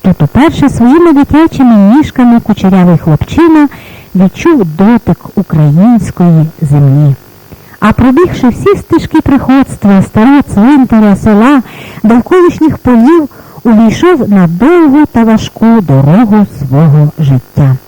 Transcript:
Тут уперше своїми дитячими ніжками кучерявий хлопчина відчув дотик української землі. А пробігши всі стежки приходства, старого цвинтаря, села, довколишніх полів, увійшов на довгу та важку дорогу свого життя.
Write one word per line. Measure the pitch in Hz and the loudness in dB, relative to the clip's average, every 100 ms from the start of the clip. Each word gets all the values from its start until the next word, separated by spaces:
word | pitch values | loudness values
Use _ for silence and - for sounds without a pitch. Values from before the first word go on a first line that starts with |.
Тут | 202 170 | -2 0
уперше | 147 226 302 - 262 | -2 0 -2 -2 -4
своїми | - 240 311 339 | 0 2 2 2
дитячими | 277 285 294 330 - 254 220 | 2 0 0 0 0 2 2
ніжками | 196 262 285 - 240 233 | 2 2 0 0 0 0
кучерявий | - 208 190 190 180 165 | -2 -2 0 0 2 0
хлопчина | - 151 - - 330 311 285 - - - - 185 | 0 -4 -2 -2 2 2 0 -6 -20 -20 -10 -2
відчув | 185 - 339 311 175 | -2 -2 -2 0 -2
дотик | 156 202 240 - 170 - - | -2 0 0 -2 -6 -6 -8
української | 180 160 151 151 220 233 - - 175 160 156 - | -4 -2 0 2 2 0 -2 -2 0 0 -2 -4
землі. | 151 147 139 139 147 131 - - - - - - | -2 0 2 2 0 -2 -10 -20 -20 -20 -20 -6
А | 214 | -4
пробігши | - 247 262 359 - 254 | 0 0 2 0 0 -4
всі | - 392 370 | -2 -2 -2
стежки | - 330 - 311 | -2 -4 -2 -4
приходства, | - 269 - 269 254 - 202 196 | -2 -2 0 -2 -2 -4 0 0
старого | - 214 233 285 | 0 0 2 0
цвинтаря, | - 202 233 294 247 226 214 196 | 0 0 2 2 2 2 2 0
села, | - 208 240 285 - - - - | 0 0 2 0 -4 -18 -20 -6
довколишніх | 208 240 - 359 349 - 311 - | 0 0 0 2 2 0 -4 -2
полів, | 247 240 240 339 294 - - - | -2 2 2 2 -2 -10 -20 -8
увійшов | - 214 226 - 349 330 214 | 0 2 2 0 0 0 0
на | 202 170 | 0 0
довгу | 175 247 349 320 277 294 | 0 0 2 2 2 0
та | 240 | 0
важку | 226 226 - - 226 226 | 0 0 -4 -2 0 0
дорогу | 170 135 135 185 233 214 202 - | 0 0 2 2 2 0 -2 -6
свого | 131 135 160 147 151 - | -4 0 2 2 0 -2
життя. | 143 131 - - 139 131 | -2 -2 -4 -2 -2 -2